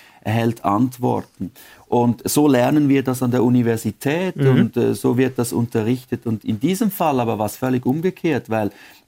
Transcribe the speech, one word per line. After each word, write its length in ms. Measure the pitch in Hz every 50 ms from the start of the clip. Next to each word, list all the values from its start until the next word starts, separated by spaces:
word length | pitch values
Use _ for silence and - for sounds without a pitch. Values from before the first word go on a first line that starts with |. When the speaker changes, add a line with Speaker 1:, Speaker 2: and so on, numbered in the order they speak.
| - - _ _
Speaker 1:
erhält 440 | - 101 107 117 117 117 117 - -
Antworten. 840 | 98 101 107 131 127 127 120 123 123 117 101 - _ _ - 95 87 - - - - - - -
Und 400 | - - 120 120 120 113 - - -
so 180 | - 151 151
lernen 420 | 147 131 120 123 135 147 151 147 135
wir 140 | 139 139 123
das 200 | 131 127 127 131
an 80 | 123
der 120 | 123 127 117
Universität 920 | 123 123 123 117 117 113 110 - 110 - - - 139 151 170 190 180 -
Speaker 2:
Mhm. 120 | 147 139
Speaker 1:
und, 300 | 135 127 123 120 110 -
äh, 160 | 120 117 117 113
so 240 | - - 131 123
wird 220 | 123 131 127 127 -
das 140 | 117 - -
unterrichtet. 720 | 101 117 117 - 113 104 113 127 127 - - 123 - -
Und 180 | 117 110 104 -
in 160 | - 110 101
diesem 320 | 123 170 190 190 233 196
Fall 280 | - - 175 156 139 127
aber 200 | 117 113 113 104
war 60 | 107
es 100 | 104 -
völlig 280 | - 135 127 127 123 -
umgekehrt, 640 | 123 135 165 165 185 180 - - 170 139 117 - -
weil 220 | 113 110 104 98 - - - - - - _